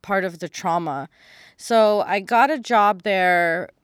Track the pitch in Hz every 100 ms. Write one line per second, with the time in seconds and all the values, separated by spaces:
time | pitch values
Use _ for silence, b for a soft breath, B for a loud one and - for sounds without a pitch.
0 | - 196 185 170 175 - 185 170 165 139
1 | 135 B B B B B - 226 214 208
2 | - 202 190 233 269 302 226 233 208 196
3 | 214 190 180 175 170 165 - _